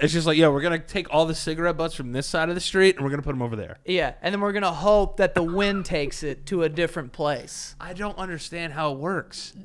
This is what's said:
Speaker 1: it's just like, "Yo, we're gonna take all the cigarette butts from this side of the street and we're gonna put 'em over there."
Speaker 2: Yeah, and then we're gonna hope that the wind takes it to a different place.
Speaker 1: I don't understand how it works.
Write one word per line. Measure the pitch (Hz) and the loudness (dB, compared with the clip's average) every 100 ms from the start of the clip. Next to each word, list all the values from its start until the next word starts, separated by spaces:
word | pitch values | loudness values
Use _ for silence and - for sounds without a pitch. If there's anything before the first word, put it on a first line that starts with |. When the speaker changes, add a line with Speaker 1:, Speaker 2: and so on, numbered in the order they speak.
Speaker 1:
it's | 151 | 0
just | 165 160 | 2 2
like, | 156 | 6
"Yo, | 160 | 6
we're | 139 | 6
gonna | 175 165 | 2 -2
take | - 196 160 | -2 -6 0
all | 151 165 | 2 2
the | |
cigarette | 160 156 160 170 160 | 0 -4 0 0 0
butts | 165 | -2
from | - 123 | -4 -4
this | 127 - | -4 -2
side | 165 165 | 0 0
of | |
the | 175 | -2
street | - 190 190 185 | 0 6 6 4
and | |
we're | 139 | -2
gonna | 143 | -2
put | 147 | -2
'em | 127 | -2
over | 120 107 | -2 -4
there." | 82 - | -8 -10
Speaker 2:
Yeah, | - 180 147 - | -2 0 0 -2
and | 180 | -4
then | 202 | -2
we're | 202 | 0
gonna | 202 190 | 0 0
hope | 151 202 208 196 - | 2 6 6 4 2
that | 180 | 2
the | 175 | 4
wind | 170 185 202 196 | 2 2 2 0
takes | 170 165 143 - | -2 0 -2 -4
it | 151 131 - | -6 -8 -4
to | 180 | 0
a | 160 | 0
different | 151 165 175 123 | 2 -2 -2 -8
place. | - 147 127 131 - - - | -4 -2 -2 -6 -12 -12 -12
Speaker 1:
I | 165 | -12
don't | 185 208 190 | -6 -6 -6
understand | 185 165 - 170 165 | -6 -8 -8 -8 -6
how | 143 151 | -2 -2
it | 135 | -2
works. | 165 175 - - - - | -2 -2 -4 -12 -14 -14